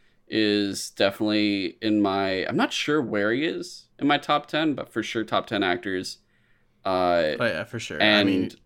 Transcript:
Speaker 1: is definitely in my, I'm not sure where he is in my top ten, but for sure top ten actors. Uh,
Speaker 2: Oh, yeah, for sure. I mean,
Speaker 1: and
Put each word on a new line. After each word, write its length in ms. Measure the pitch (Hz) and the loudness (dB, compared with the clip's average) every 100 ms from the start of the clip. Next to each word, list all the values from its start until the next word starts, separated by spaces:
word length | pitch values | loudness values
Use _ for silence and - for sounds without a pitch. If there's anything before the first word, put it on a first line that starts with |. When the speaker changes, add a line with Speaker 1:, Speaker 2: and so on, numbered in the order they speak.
| _ _ - | _ _ -6
Speaker 1:
is 600 | 110 107 104 101 98 - | 0 2 2 0 -4 -8
definitely 840 | - 98 - 107 107 104 101 92 - | 0 0 2 0 2 2 0 -4 -4
in 200 | 110 107 | 0 2
my, 440 | 101 98 98 95 - | 2 2 0 -2 -2
I'm 100 | 131 | 0
not 140 | 285 | -2
sure 300 | - - 151 | -2 0 0
where 300 | 113 104 104 | 0 0 0
he 120 | 120 165 | 0 -2
is 400 | 185 - - - - | -4 -10 -16 -20 -4
in 80 | 143 | 0
my 120 | 143 | 0
top 260 | - 147 - | 0 -2 -2
ten, 300 | 151 160 127 | -2 -2 -2
but 140 | - | -6
for 80 | 117 | -6
sure 220 | 104 117 | -4 -4
top 240 | 107 101 - | -2 -2 0
ten 160 | 101 | 0
actors. 560 | 98 87 101 92 98 - _ _ _ _ _ _ 98 | 0 0 -2 -6 -6 -12 _ _ _ _ _ _ -2
Uh, 500 | 92 90 87 78 73 | 2 4 4 2 0
Speaker 2:
Oh, 60 | 117 | -2
yeah, 180 | 80 - | -2 -6
for 140 | 113 | -10
sure. 220 | - 80 | -8 2
I 220 | 107 104 | 4 4
mean, 200 | 98 95 | 4 0
Speaker 1:
and 120 | 107 - | -2 -8